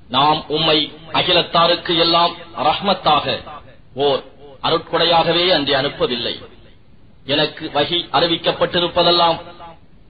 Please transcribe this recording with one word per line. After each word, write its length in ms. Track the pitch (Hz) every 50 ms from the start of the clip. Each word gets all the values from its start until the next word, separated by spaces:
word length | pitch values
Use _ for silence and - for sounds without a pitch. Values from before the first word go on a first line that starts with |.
| - -
நாம் 360 | 120 131 143 156 156 139 - -
உம்மை 440 | 143 156 160 160 156 156 147 135 - - - -
அகிலத்தாருக்கு 880 | - 135 151 180 175 170 165 - - 170 170 170 175 170 - - 175 165
எல்லாம் 360 | 165 165 165 170 175 170 170 - - - - 123
ரஹ்மத்தாக 840 | 127 151 156 - 190 202 185 185 - 170 151 143 131 135 113 92 - - - - - - - - - - -
ஓர் 300 | 127 143 143 135 127 - - - - - - - - -
அருட்கொடையாகவே 840 | 135 156 165 - - - 160 170 170 170 165 165 170 165 170 175 185
அன்றி 240 | 180 151 143 135 143
அனுப்பவில்லை. 720 | 135 135 143 - - 175 131 123 120 117 110 87 - - - - - - - - - - - - - - - - - -
எனக்கு 460 | - 175 151 151 147 - - 156 151 -
வஹி 340 | 143 147 143 170 175 165 - -
அறிவிக்கப்பட்டிருப்பதெல்லாம் 1300 | 143 170 170 165 160 - 180 160 - 180 165 - 175 175 170 - 175 170 170 175 175 170 165 165 151 - - - - - - - - - - - - -